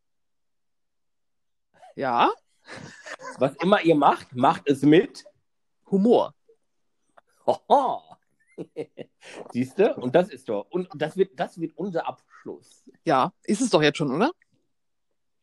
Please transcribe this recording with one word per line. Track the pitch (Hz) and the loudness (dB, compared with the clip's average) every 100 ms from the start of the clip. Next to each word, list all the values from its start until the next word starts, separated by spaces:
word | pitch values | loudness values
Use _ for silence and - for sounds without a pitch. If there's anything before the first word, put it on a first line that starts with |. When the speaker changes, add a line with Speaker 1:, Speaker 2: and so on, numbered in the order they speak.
| _ _ _ _ _ _ _ _ _ _ _ _ _ _ _ _ _ _ 719 | _ _ _ _ _ _ _ _ _ _ _ _ _ _ _ _ _ _ -20
Speaker 1:
Ja? | - 135 120 233 466 _ _ - - - - - - 508 523 | -8 -4 2 2 0 _ _ -20 -20 -20 -20 -18 -16 -16 -4
Speaker 2:
Was | 131 - | -4 -2
immer | 185 202 | 2 2
ihr | 165 | 4
macht, | 156 139 - - | 4 4 2 -4
macht | 127 135 175 - | 0 0 0 -2
es | 139 | 2
mit | 147 156 - - - _ _ _ _ _ _ | 6 6 4 -6 -20 _ _ _ _ _ _
Speaker 1:
Humor. | 196 208 175 - - _ _ _ _ _ _ _ _ _ _ - | 0 4 4 2 -8 _ _ _ _ _ _ _ _ _ _ -4
Speaker 2:
Hoho. | 123 _ 262 254 113 80 - _ _ _ - | -4 _ 2 2 -4 -10 -20 _ _ _ -16
<laughs> | - - 151 - - _ - - - | -16 -12 -14 -14 -20 _ -20 -18 -10
Siehste? | 120 131 - 220 285 | -6 -6 0 0 0
Und | 123 | -6
das | 147 180 | -4 -6
ist | 127 - | -8 -8
doch, | 101 101 | -8 -6
und | 180 180 | -8 -8
das | 147 151 180 | -8 -8 -4
wird, | 190 - | -6 -4
das | 180 - | -10 -8
wird | 160 - | -12 -10
unser | 196 165 127 | -8 -6 -8
Abschluss. | 127 _ - - 78 _ _ - _ | -12 _ -20 -18 -18 _ _ -20 _
Speaker 1:
Ja, | - 135 143 - | -2 0 0 -4
ist | - 202 | -6 -2
es | 247 | 2
doch | 175 | 4
jetzt | 151 151 | 2 2
schon, | 147 | -4
oder? | 135 247 - _ _ _ _ _ _ _ _ _ _ | 0 -2 -4 _ _ _ _ _ _ _ _ _ _